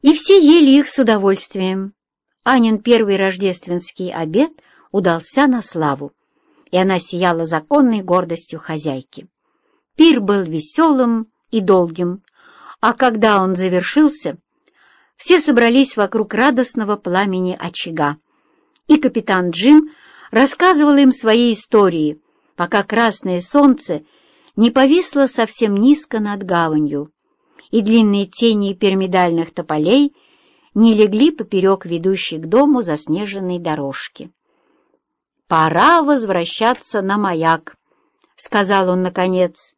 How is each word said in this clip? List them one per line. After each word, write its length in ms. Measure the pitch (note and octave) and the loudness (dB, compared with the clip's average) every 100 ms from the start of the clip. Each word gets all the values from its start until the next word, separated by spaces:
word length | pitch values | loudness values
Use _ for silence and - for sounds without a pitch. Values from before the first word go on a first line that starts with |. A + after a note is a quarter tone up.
И 120 | C#4 | 4
все 260 | D4+ - G4 | 2 4 6
ели 320 | D4+ E4+ C#4+ | 8 6 6
их 160 | C#4 C#4+ | 4 2
с 120 | - | 0
удовольствием. 920 | A#3 G#3+ G3 F#3+ - G3 F#3 F#3+ G3 _ _ _ _ _ | 2 2 2 -2 -4 -6 -4 -4 -8 _ _ _ _ _
Анин 360 | - B3+ A3+ A3 | 0 2 2 0
первый 380 | A#3 A#3 G#3+ F#3+ | 2 2 2 0
рождественский 920 | F#3+ F#3 G3 F3+ - F3 F3 - F#3 | -2 -2 -4 -4 -6 -8 -8 -10 -10
обед 400 | - D#3+ F3+ D#4+ _ _ _ _ | -8 -4 -2 -2 _ _ _ _
удался 560 | G3 F3+ E3 - - C#4+ | -2 0 -2 -4 0 0
на 140 | B3 | 0
славу, 520 | - E3+ D3+ C#3 C#3+ _ _ _ _ _ _ | -4 -4 -4 -4 -10 _ _ _ _ _ _
и 60 | F3+ | -2
она 220 | F#3+ F#3 | 0 0
сияла 460 | - F3 F3+ E3 E3 | -4 -2 -2 0 -2
законной 560 | D#3+ D#3 C#4+ C4 A3 | -4 0 2 2 0
гордостью 580 | F#3 F3 E3+ E3+ - D#3+ | 0 -2 -2 -8 -10 -16
хозяйки. 680 | - D#3 D3 C3+ - - - _ _ _ _ _ _ - | -10 -8 -6 -8 -12 -20 -20 _ _ _ _ _ _ 2
Пир 260 | D#4+ D4 | 4 4
был 220 | G3 G3+ | 0 -2
весёлым 840 | F3 D#3+ D3+ - D#4+ C4+ A#3+ A3+ A3 _ _ | -2 -8 -8 0 2 2 0 -2 -6 _ _
и 80 | A3+ | -4
долгим, 640 | F#3 F#3+ E3+ E3 F3 F#3+ _ _ _ _ - - | 2 2 2 -4 -6 -6 _ _ _ _ -20 -4
а 140 | A3 | -4
когда 480 | - B3+ A3 A3 G3+ | 0 -2 2 2 2
он 140 | F#3 F3+ | 0 -2
завершился, 840 | F#3 F3+ F3 - D4+ D4 E3 D3 _ _ _ _ _ _ _ _ | -2 -2 -2 2 2 0 -10 -12 _ _ _ _ _ _ _ _
все 240 | - F4 | 0 2
собрались 560 | D4+ A#3+ A#3 A#3+ C4+ - | 2 2 4 2 0 0
вокруг 380 | G3+ A3+ G#3+ | -2 -2 -4
радостного 640 | G#3+ C4 B3 B3 - G#3 G#3 | 0 0 0 -4 -4 -6 -6
пламени 600 | F3+ F3+ G3+ F#3 F3+ F#3 | -4 -2 -2 -2 -4 -6
очага, 580 | F3 F3 - D#3+ D3 D3+ _ _ _ _ _ _ _ | -10 -12 -12 -4 -4 -4 _ _ _ _ _ _ _
и 100 | D4+ | 2
капитан 540 | C4+ A#3 - F#3+ F3+ | 2 -4 -2 -2 -2
Джим 400 | E3 A3 D4+ D4+ _ _ - - | 0 4 4 4 _ _ -20 -6
рассказывал 640 | G#3+ C#4 - F4+ E4 D4 C#4+ | 0 0 2 2 2 4 4
им 160 | C4+ | 4
свои 420 | B3+ A3 A3 A#3+ | 2 0 2 2
истории, 680 | G#3+ - A3 G3 E3 D3+ D3 _ _ _ _ | -2 0 2 2 0 -4 -6 _ _ _ _
пока 260 | F3 G3+ | -4 -2
красное 580 | G3+ G#3+ A#3 - F#3+ F3+ | -2 0 0 -2 -6 -6
солнце 640 | F3 C#4+ C#4+ B3 - D3+ _ _ _ _ _ - | -2 2 4 2 -4 -8 _ _ _ _ _ 0
не 160 | A#3 | 0
повисло 560 | A#3 C4+ E4 F4 C#4 C4+ | 2 2 2 0 -2 -2
совсем 480 | - A3 - A3 G3+ | 0 -4 -2 -2 2
низко 440 | A#3+ D4 - A3 | 2 2 -2 -6
над 220 | G#3 G3+ | -6 -8
гаванью, 680 | F#3 F3 E3 D#3 D3+ D3 D3+ _ _ _ _ _ _ | -4 -2 0 -2 -2 -6 -10 _ _ _ _ _ _
и 120 | A3 | -2
длинные 440 | G3+ A3+ G#3+ G3+ G3 | 2 2 4 0 -4
тени 480 | - A#3 G#3+ G3+ | -2 0 0 -4
пирамидальных 800 | F#3+ G#3 F#3+ F#3+ F#3 F3+ E3+ E3 | -2 -2 0 -2 0 0 0 -4
тополей 640 | - E3 D3+ D#3 C4 C#4+ _ _ _ _ _ _ | -8 -6 -4 0 2 0 _ _ _ _ _ _
не 220 | G#3 A3+ G#3+ | 2 2 4
легли 340 | G#3+ G#3 D4 | 2 2 0
поперёк 560 | D#4+ G#3 G3 F#3+ G3 F3+ | 0 -6 -2 0 -2 -4
ведущей 520 | E3+ F3+ F#3+ - D#3+ | -6 -4 -4 -6 -10
к 80 | E3 | -2
дому 340 | G#3+ D4 C4 | 2 2 0
заснеженной 800 | F#3 D3 - D#3+ G#3 G3 F#3 F3+ | -2 -6 -4 -6 -6 -8 -8 -6
дорожки. 720 | E3+ D3+ C#3 C3+ - - - _ _ _ _ _ _ _ _ _ _ _ _ | -6 -6 -8 -10 -16 -18 -20 _ _ _ _ _ _ _ _ _ _ _ _
"Пора 540 | E3 D#3 D#3 B3+ E4+ | 0 2 4 4 4
возвращаться 1000 | D4 C#4+ A3 F#3 E3+ - A3 B3+ - G#3+ | 2 0 0 -4 -4 -2 -2 -2 -4 -6
на 160 | F#3+ G#3 | -2 -2
маяк", — 560 | G3+ E3+ E3 E3 - _ _ _ _ _ _ _ | -2 -2 0 -2 -4 _ _ _ _ _ _ _
сказал 540 | - G#3+ F#3+ G3 F#3 | -6 -4 0 0 0
он 140 | F3+ | -2
наконец. 720 | F#3 F3+ F#3 F#3 F3 - - | -4 -4 -2 0 -2 -4 -20